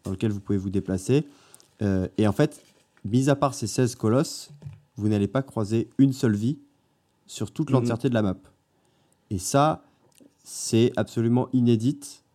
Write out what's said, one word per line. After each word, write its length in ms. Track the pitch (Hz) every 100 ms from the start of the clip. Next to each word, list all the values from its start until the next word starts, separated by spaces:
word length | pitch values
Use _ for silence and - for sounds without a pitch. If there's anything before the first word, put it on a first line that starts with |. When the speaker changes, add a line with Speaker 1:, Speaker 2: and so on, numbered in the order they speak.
Speaker 1:
dans 80 | 95
lequel 180 | 95 110
vous 100 | 101
pouvez 180 | - 101
vous 120 | 98
déplacer. 540 | 98 - 92 - 139 - - _ - _ _
Euh, 240 | 101 95 92 -
et 80 | 107
en 40 |
fait, 280 | 101 147 - _ _ _ _
mis 240 | 98 120 135
à 60 | 139
part 160 | 143
ces 120 | 117 107
seize 280 | - 123 -
colosses, 540 | 110 123 165 - - - - - _ -
vous 120 | 104
n'allez 180 | 104 101
pas 140 | 135
croiser 460 | 135 - 101 113 110 -
une 140 | 139
seule 240 | 131 123 104
vie 220 | 117 151 _ _ _ _ _ _ _
sur 240 | - 104
toute 200 | - 151
Speaker 2:
Mhm. 40 |
Speaker 1:
l'entièreté 340 | 127 120 113 139
de 60 |
la 80 | 117
map. 140 | 101 87 - _ _ _ _ _ _ _ _
Et 80 | 95
ça, 440 | - 139 151 160 _ _ _ _ - _
c'est 480 | - - - 110 120 -
absolument 520 | 104 - 113 123 131
inédite 680 | 131 120 117 120 143 - - _